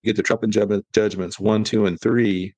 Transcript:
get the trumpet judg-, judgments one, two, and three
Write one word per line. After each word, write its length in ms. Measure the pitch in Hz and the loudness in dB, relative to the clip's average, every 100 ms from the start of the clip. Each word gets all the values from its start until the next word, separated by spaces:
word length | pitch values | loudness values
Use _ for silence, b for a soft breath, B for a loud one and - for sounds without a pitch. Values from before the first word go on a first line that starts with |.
get 120 | 110 107 | 0 0
the 80 | |
trumpet 260 | - 120 113 | 0 0 0
judg-, 340 | 107 101 101 - | 0 0 -2 0
judgments 460 | - 107 95 90 - | 0 0 -2 -8 -4
one, 240 | 101 107 | 0 0
two, 220 | 107 113 101 | 0 0 0
and 140 | 82 | 0
three 540 | 113 120 113 92 95 | 0 2 2 0 -4